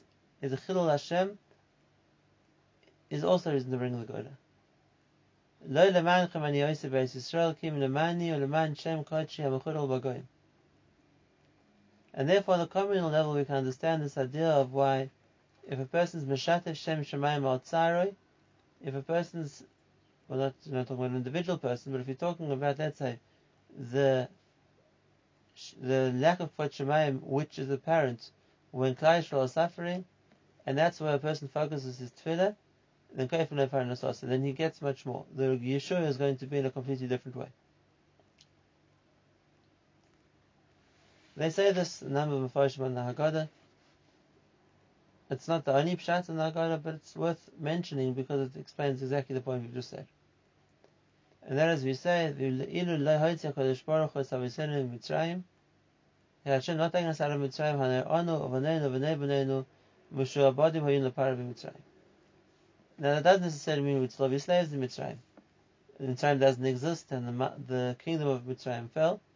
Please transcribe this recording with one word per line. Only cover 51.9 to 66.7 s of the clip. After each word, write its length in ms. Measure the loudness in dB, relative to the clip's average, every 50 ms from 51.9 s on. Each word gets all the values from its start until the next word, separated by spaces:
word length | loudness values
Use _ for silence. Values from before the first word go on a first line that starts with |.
| -4
say, 400 | -2 0 0 2 2 2 0 -2
"Ilu 640 | -2 -2 -2 -2 -2 -4 -4 -4 -2 -2 0 0 0
lo 200 | 2 2 4 4
hotzi 340 | 4 2 2 0 -4 -6 -2
HaKadosh 320 | 0 0 0 0 0 -2
Baruch 280 | 0 2 2 2 0 -2
Hu 60 | -4
es 100 | -4 -2
Aviseinu 580 | -4 -4 -4 -4 -4 -4 -4 -2 -2 -2 -2 -4
Mitzrayim, 540 | -6 -10 -6 -4 -2 -2 0 -2 -4 -6 -8 -12 _ _ _ _ _ _ _ _ _ _ _ _ _ _ _ _ _ _ _
had 100 | 2 2
Hashem 220 | 2 2 0 0
not 160 | 2 2 2
taken 180 | 2 2 0 0
us 120 | 0 0
out 80 | 0 0
of 100 | 0 0
Mitzrayim, 380 | -2 -2 -2 -2 0 0 2
Hanei 320 | 2 2 2 2 0 2 2
Onu, 400 | 2 2 2 2 0 -2 -2 -2
Uvaneinu, 400 | -2 0 0 2 0 2 0 0
Uvnei 260 | 0 0 0 0 0
Buneinu, 500 | 0 0 0 2 2 2 2 0 -2 -2 -6 _ _ _ _ _ _ _ _ -4
Mushuabadim 640 | -4 -2 0 4 6 6 6 8 6 4 4 4 2
Hayun 300 | 2 4 4 4 2 0
Lepara 260 | 0 0 0 0 0
B'Mitzrayim." 440 | -2 -4 -8 -10 -10 -12 -14 -16 -16 -20 -20 _ -20 _ _ _ _ _ _ _ _ _ _ _ _ _ _ _ _ _ _ _
Now, 160 | -2 2 2 2
that 100 | 6 8
doesn't 200 | 6 6 6 4
necessarily 400 | -2 -4 -4 -2 0 0 2 2
mean 160 | 2 2 2
we'd 120 | 2 0
still 160 | 0 0 2
be 120 | 2 2 0
slaves 340 | 2 2 2 2 2 0 -2
in 80 | -4
Mitzrayim. 360 | -4 -4 -6 -8 -8 -8 -10 -12 -18 _ _ -20 _ _ _ _ _ _ _ _ _ -20 -12 -8
Mitzrayim 380 | -4 -4 -2 0 2 2 4 6
doesn't 260 | 6 6 6 4 0
exist, 460 | 0